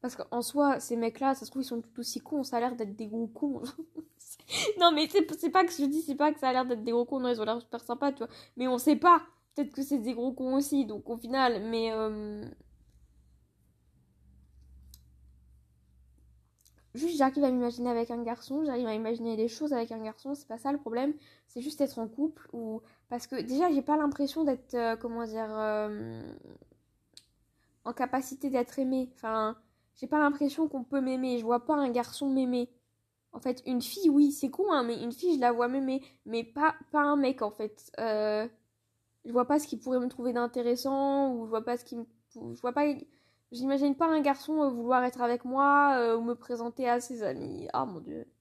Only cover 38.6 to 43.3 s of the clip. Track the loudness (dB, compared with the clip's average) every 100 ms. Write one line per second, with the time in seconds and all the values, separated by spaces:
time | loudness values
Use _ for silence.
38.6 | _ _ _ _ _ _ -2 0 4 2
39.6 | 0 -8 -2 0 0 -2 -2 0 -2 -2
40.6 | 0 0 0 0 2 2 2 0 -2 -4
41.6 | -2 -4 -6 -12 -12 _ _ -16 -14 -6
42.6 | -4 2 2 2 -6 _ _